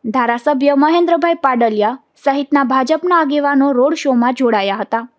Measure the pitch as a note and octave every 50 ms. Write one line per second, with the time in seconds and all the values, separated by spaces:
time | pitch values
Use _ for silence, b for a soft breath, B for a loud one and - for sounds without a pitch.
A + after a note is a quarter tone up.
0 | _ A3+ G#3 C4 A#3+ A#3 A#3 A#3+ - D4 D4 C4 C4+ C#4+ C#4+ C#4 D4 D4+ E4 F4
1 | F4 E4+ E4+ D#4+ D4+ E4+ E4+ E4+ - C4+ B3+ A#3 A#3 A3+ G#3+ G#3 G#3 G#3+ B3+ C4
2 | _ _ _ - - C#4+ C4+ C#4+ C#4+ - D4 C#4 C#4 A#3+ C4 C4 C4 B3+ D#4+ D#4
3 | D#4 F4+ F4+ E4+ D#4 C#4 C#4+ D4 C#4+ C#4+ C#4+ C4+ C4+ C#4+ C#4 B3 B3+ D4 E4 D#4
4 | - C#4+ C4 A#3+ A#3 B3 B3+ - C4+ A#3+ A3 G#3 G3 G3 G3 A3 G3+ - - A3+
5 | A#3 B3 _